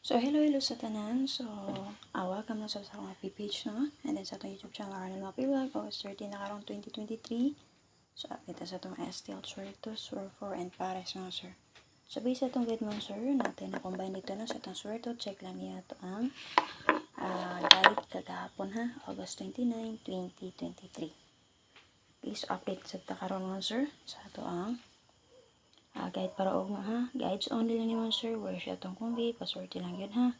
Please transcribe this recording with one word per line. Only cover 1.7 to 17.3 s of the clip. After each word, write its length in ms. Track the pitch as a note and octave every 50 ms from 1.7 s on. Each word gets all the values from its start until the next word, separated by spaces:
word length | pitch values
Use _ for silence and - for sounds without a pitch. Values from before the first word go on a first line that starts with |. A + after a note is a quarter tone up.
| G3+ F#3+ F#3+ G3+ G#3 G#3 - - - -
ah, 80 | F#3+
welcome 400 | F#3 F#3 G3+ G#3+ - A3+ G#3+ G#3+
na 0 |
sa, 160 | G#3 - G#3
sa 160 | G3+ - - G#3
akong 160 | G3+ F#3+ F#3+
F 80 | -
B 80 | - F#3+
page, 400 | G3 - G#3 G#3 G3+ - - -
no? 240 | G#3 A3 C#4 D4 D4 -
And 160 | - C4+ G3+ G3
then 80 | F#3+
sa 160 | - - F#3+
atong 160 | - G3 G3 G3
YouTube 160 | - G3 -
channel, 240 | - G#3 G3 G3 F#3+
Arnold 240 | F#3 F#3 F#3+ F#3+
Mapi 240 | G3 F#3+ F#3+ - C4
Vlog, 240 | C4+ C#4 C4+ C4+ C4 D4+ G#3
August 240 | G#3 G#3 - -
thirteen, 320 | - G3+ G3 - G#3+ G3+ G3+
na 80 | G3+
karong 240 | G3+ G3+ G#3 G#3 G#3
twenty 240 | - G#3 G3+ G#3 -
twenty-three. 640 | - - G#3+ G#3 A3+ A3+ - - A#3 A#3 B3 C#4+ D4 - - - _ _ _ _ _ _ _ _ _ -
So, 80 | - - -
update 240 | - - - E3+ -
na 80 | -
sa 160 | F3 F#3+ F3+
atong 160 | - F#3+ F#3 -
S 240 | E3+ F3 F#3 -
T 160 | - - G3 F#3+
L 80 | G3
Suerto, 480 | - - - G3 G3 G3 - - A3+ G#3+
Surfer, 640 | G#3+ - - - G3 G3 G3 - - - G3+ F#3+ F3+
and 160 | F3 F3+ -
Pares, 400 | - F#3 F#3 F#3 F#3 F#3 - -
mga 160 | F#3+ F#3 F3+
sir. 240 | F3+ - - F3+ F#3 - _ _ _ - - _ _ _ _ -
So, 160 | - - A3
based 160 | B3 B3+ B3
sa 80 | C4+ B3+
atong 160 | B3+ C4+ A#3+
guide, 160 | A#3 A3+ A3+
mga 240 | A3+ G#3+ G#3 G#3 -
sir, 160 | - G3 G#3
natin 480 | A3+ C4 C#4+ C4 A#3 G3+ G3 - G3 F#3+
na-combine 480 | F#3+ - - F#3 F#3 F#3 F#3+ F#3+ F#3+ F#3+
dito 160 | F#3 - G3
na 160 | G#3 A3 A#3
sa 80 | - -
atong 160 | - F#3+ F#3
Suerto. 400 | - - G3+ G#3+ A3+ A#3 A#3+ A#3+
Check 320 | A#3+ - G#3 G3 - F#3+
lang 160 | F#3 F#3 F#3
niya 240 | F#3 F#3 F#3 F#3 F#3
ito 80 | - - -
ang, 320 | - F3+ F#3 G#3 A#3 C4 - - - - - - - - - - - - - - - - - -
ah, 400 | - F#3